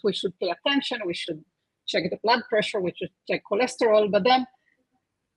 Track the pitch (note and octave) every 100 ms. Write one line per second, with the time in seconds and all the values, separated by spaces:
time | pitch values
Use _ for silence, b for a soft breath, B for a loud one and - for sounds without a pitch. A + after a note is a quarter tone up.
0 | G#3 F#3 G3 - F#3 F3 C#4+ C#4 - A#3+
1 | F#3 E3 - D#3 - _ _ _ - F#3+
2 | F3 F#3+ G#3+ A#3 - G#3+ - G#3 F3 -
3 | F3 _ - F3 - G#3 B3 - A#3 G#3+
4 | G#3 G3+ B3 C4 B3+ _ _ _ _ _
5 | _ _ _